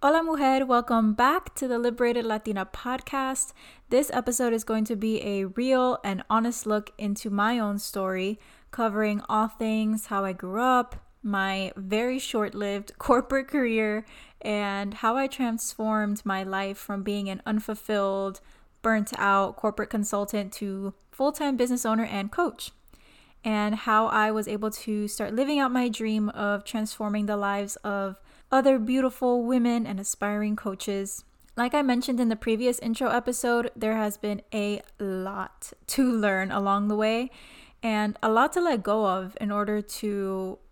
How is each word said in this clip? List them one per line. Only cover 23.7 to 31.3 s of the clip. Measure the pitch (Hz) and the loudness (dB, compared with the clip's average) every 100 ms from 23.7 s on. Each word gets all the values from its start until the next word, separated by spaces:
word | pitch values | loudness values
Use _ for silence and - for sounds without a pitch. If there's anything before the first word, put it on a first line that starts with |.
| 214 | -2
how | - 214 220 | 2 4 4
I | 220 214 | 2 2
was | 220 214 | 0 -2
able | 214 214 | -2 -4
to | 214 - 208 208 | -6 -4 -4 -4
start | - 202 | -4 -4
living | 220 277 294 | 0 0 2
out | 269 | 2
my | 254 247 | 2 0
dream | 220 220 220 208 | 0 -2 0 0
of | - 202 202 | -2 -2 -2
transforming | 202 226 214 - 214 208 208 | -4 -6 -4 -4 -4 -2 0
the | 208 | 0
lives | 202 202 202 - | 0 -2 -4 -6
of | 208 202 196 190 - - _ | -4 -2 -4 -6 -18 -20 _
other | 262 269 269 | 4 6 4
beautiful | 220 254 262 254 254 247 | 4 2 2 2 2 2
women | 233 254 240 233 220 | 2 2 4 2 0
and | 190 | -4
aspiring | 196 - 208 208 214 214 | -6 -4 -2 0 0 -2
coaches. | 214 190 - 196 196 - - | -4 -6 -4 -4 -4 -8 -14